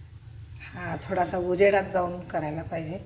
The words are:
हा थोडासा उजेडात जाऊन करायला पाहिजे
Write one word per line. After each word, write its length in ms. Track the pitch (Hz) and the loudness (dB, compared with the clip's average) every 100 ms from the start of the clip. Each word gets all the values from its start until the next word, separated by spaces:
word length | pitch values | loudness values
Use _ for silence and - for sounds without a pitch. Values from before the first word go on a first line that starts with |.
| - - - - - - - | -16 -18 -18 -16 -16 -16 -14
हा 220 | 180 175 165 | -10 -6 -6
थोडासा 340 | - 185 175 185 | -2 0 2 2
उजेडात 460 | 180 180 202 202 190 | 2 6 8 8 4
जाऊन 260 | 185 175 180 | 0 0 -2
करायला 420 | 170 170 151 156 | -6 -4 -2 -4
पाहिजे 380 | 165 165 156 156 | -6 -6 -6 -8